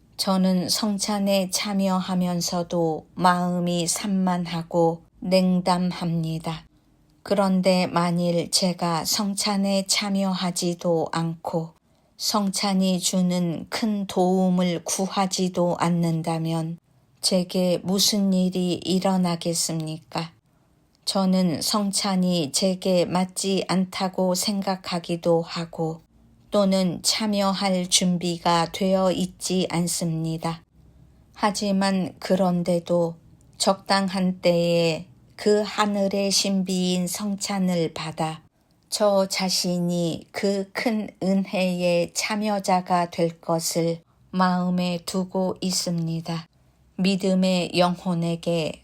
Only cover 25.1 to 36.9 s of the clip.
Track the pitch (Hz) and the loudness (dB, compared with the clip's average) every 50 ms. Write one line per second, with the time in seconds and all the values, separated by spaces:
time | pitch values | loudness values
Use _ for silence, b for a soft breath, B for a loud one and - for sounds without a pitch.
25.1 | 175 170 - 175 170 165 165 - - 170 170 165 - - 165 160 160 165 - _ | -6 -2 2 2 2 2 2 -2 -6 -8 -8 -8 -6 -6 -4 -4 -4 -8 -12 _
26.1 | _ _ _ - - _ _ _ - 208 202 190 190 190 190 175 156 - - - | _ _ _ -20 -20 _ _ _ 0 2 2 4 4 2 2 0 -2 -2 -2 -2
27.1 | - - 220 214 202 202 196 196 190 185 202 196 185 180 180 180 - - 190 180 | -2 0 0 -2 0 0 0 0 0 0 0 0 0 0 0 0 2 2 2 2
28.1 | 180 170 175 175 170 170 - 180 170 170 165 165 - - 196 190 190 190 190 185 | 0 0 -2 -4 -4 -2 0 2 2 2 2 0 -2 -2 0 2 2 2 2 2
29.1 | 175 - 190 180 - - - - 185 190 - - - 165 175 170 - - 180 170 | 0 0 -2 -4 -6 -10 -4 -2 0 0 0 0 0 -2 0 0 -2 -2 -2 -2
30.1 | 160 160 160 160 160 160 - 165 165 170 - _ _ - - - _ - - - | -2 -2 -2 -4 -4 -4 -4 -6 -6 -6 -12 _ _ -20 -20 -20 _ -20 -20 -20
31.1 | - - - _ - - - 208 196 - 214 202 196 190 196 196 196 190 180 - | -20 -20 -20 _ -6 -2 0 0 0 0 0 0 2 2 2 2 2 0 -2 -4
32.1 | - - - - 190 185 196 180 175 175 170 180 175 170 170 - 175 175 170 165 | -6 -10 0 0 2 2 4 2 2 2 0 0 0 0 0 0 2 2 2 0
33.1 | 165 - - - - _ _ - - - - 202 196 190 - - 196 196 196 190 | -2 -8 -16 -20 -20 _ _ -20 -8 -2 0 0 0 0 0 -2 0 0 0 0
34.1 | 190 196 185 185 185 180 - 180 175 170 170 170 170 170 170 165 160 165 180 - | 0 0 0 0 -2 2 2 2 2 4 2 2 2 2 2 2 0 -2 -6 -12
35.1 | - - - - - - - 208 208 208 214 208 - - 214 208 202 202 196 196 | -20 -20 -20 -20 -16 -2 2 2 2 2 2 -2 -2 -2 -2 0 0 0 0 0
36.1 | 202 202 202 196 196 - - 196 196 190 185 185 185 185 185 180 | 0 0 0 0 0 0 0 2 0 0 0 0 0 0 0 0